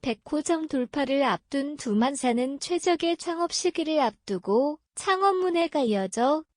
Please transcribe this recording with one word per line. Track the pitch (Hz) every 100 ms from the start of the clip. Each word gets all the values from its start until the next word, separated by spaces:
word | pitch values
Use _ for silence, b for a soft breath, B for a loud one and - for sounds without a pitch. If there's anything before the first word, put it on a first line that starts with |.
백호점 | 269 220 - 302 302 330 320
돌파를 | 269 247 294 262 277
앞둔 | 262 180 - 277 285 302
두만사는 | 240 208 254 285 254 233 254 277
최적의 | - 349 370 339 339 339
창업 | - 339 339
시기를 | - 359 339 311 311
앞두고 | 247 - - 190 190 214 285 302 _ -
창업문에 | - 381 392 370 370 339 330
가이어져 | 302 247 202 190 226 254 311 311